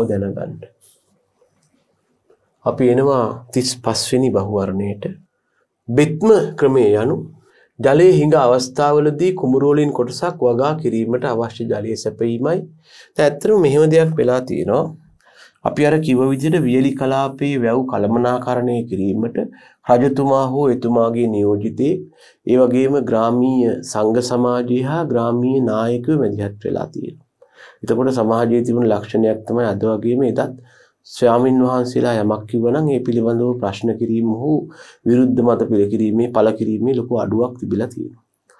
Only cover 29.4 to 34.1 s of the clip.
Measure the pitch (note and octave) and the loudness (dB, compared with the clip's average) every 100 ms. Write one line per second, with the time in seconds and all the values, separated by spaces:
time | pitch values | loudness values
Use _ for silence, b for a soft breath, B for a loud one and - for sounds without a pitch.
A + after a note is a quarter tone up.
29.4 | - A#2 A#2 G2+ A2 G#2+ A#2 B2 C3 A#2 | -4 -2 -2 -2 -2 -2 -2 0 0 -2
30.4 | C#3 - b b b b - - A#2+ A#2 | -4 -8 b b b b -20 0 2 4
31.4 | C3 C3 B2+ B2+ B2 B2 A#2+ A2+ G#2 G#2+ | 4 2 2 0 -2 0 0 0 0 -2
32.4 | G#2+ A#2 A#2 C#3+ D3+ B2+ A#2+ A#2 A2+ A#2 | -4 -2 0 0 0 -2 -2 0 0 0
33.4 | A#2+ B2 G2+ G2 A#2 G#2+ A2+ | -2 -2 -4 -4 -4 -2 -2